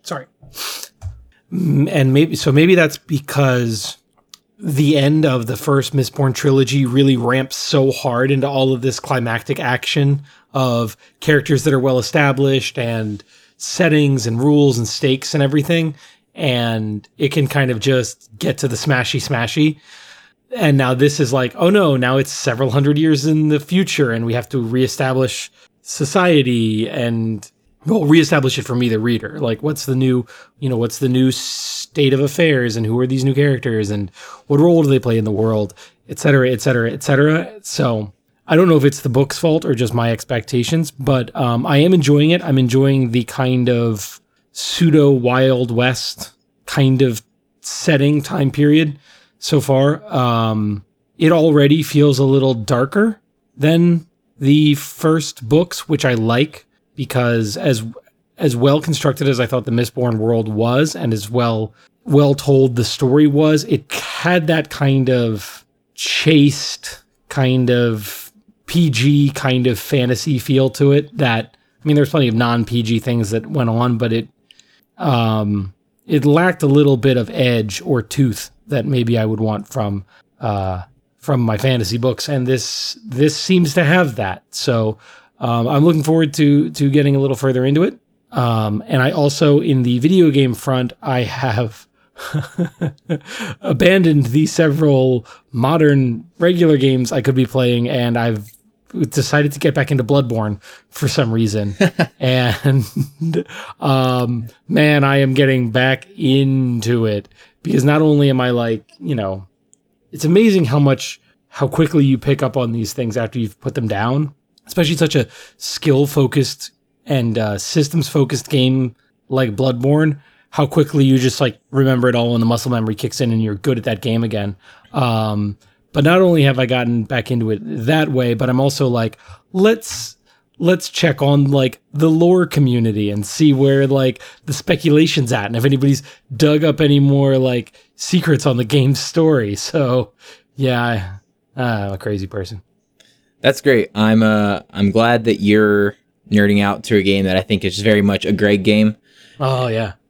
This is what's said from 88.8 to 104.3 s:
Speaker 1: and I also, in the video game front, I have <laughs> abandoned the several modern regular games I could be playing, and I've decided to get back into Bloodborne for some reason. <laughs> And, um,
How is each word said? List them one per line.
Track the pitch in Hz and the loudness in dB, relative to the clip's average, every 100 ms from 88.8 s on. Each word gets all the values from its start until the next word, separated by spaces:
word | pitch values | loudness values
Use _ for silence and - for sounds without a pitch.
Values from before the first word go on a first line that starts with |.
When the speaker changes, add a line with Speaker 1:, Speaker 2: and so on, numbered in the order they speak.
| - | -2
Speaker 1:
and | 131 | 0
I | 131 | 0
also, | 170 143 143 151 143 | 0 -2 2 2 4
in | 170 135 | 2 0
the | 123 123 | 0 0
video | 143 190 165 | 2 4 4
game | 139 135 | 4 0
front, | 113 - 131 123 - | -2 -4 -2 -4 -6
I | 147 127 | -4 -2
have | 110 123 131 110 113 107 _ _ _ - | -2 -4 -4 -2 -4 -8 _ _ _ -18
<laughs> | - 151 - - 175 _ 156 - - 156 - - 208 - | -8 -8 -8 -6 -6 _ -10 -10 -8 -8 -8 -12 -12 -10
abandoned | - 123 170 190 165 147 120 | -6 2 4 4 4 2 2
the | 135 156 | 0 0
several | - 160 147 151 135 131 127 - - _ | 2 0 2 2 2 2 0 -6 -20 _
modern | 120 131 165 151 139 127 113 - _ | -4 0 4 4 4 2 -2 -10 _
regular | 170 180 165 147 | 0 4 4 4
games | 135 131 120 | 2 2 0
I | 147 | 0
could | 131 | 0
be | 131 127 | 0 0
playing, | 135 123 120 120 | 0 0 0 0
and | 127 120 117 | -2 0 0
I've | 117 110 104 _ _ _ _ - 147 | 0 -2 -8 _ _ _ _ -6 -2
decided | - 135 147 147 | -2 -2 0 0
to | 143 | 0
get | 165 | -2
back | 147 135 | 0 -2
into | 139 | -2
Bloodborne | 117 143 123 113 107 101 - - _ | 2 0 0 -2 -4 -6 -12 -20 _
for | - 139 | -6 -4
some | - 117 | -2 0
reason. | 113 113 107 101 95 | 0 0 -2 -4 0
<laughs> | 185 - 180 _ | -2 0 -4 _
And, | 127 127 123 98 143 135 98 - 139 _ 165 160 - - - - | -2 0 0 0 0 0 -2 -6 -8 _ -4 -4 -6 -16 -18 -8
um, | 147 135 127 127 120 | -2 0 0 -2 -2